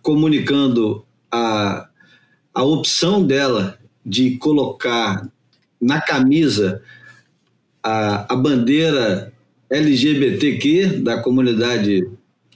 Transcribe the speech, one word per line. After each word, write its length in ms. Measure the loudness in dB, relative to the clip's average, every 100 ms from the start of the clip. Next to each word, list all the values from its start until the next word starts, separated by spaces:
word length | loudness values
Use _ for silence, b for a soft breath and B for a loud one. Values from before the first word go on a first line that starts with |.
comunicando 1000 | -2 2 2 0 0 0 0 0 -2 -4 -12 _ _
a, 580 | -4 -2 -2 -4 -6 -12 _ b b b b _
a 80 | -2
opção 600 | 0 0 -2 -2 0 2
dela 540 | 2 2 0 0 -4 -8 -20 _
de 320 | -6 0 0 0
colocar 920 | 0 0 0 -4 -4 -2 -2 -4 -8 _ _ _ _ _
na 200 | -2 0
camisa 800 | -2 2 4 4 2 2 0 -2 B B B B B _ _ _ _ _
a, 500 | -4 -2 -2 -4 -4
a 40 | -2
bandeira 960 | 2 2 2 2 2 0 0 -2 -6 _ _ _ _
L 240 | -2 2
G 200 | 2 2
B 220 | 2 0 0
T 180 | -2 0
Q, 300 | 0 2 2 0
da 220 | -2 -2
comunidade 840 | 0 2 2 0 0 0 0 0 -2 -10 _ _ _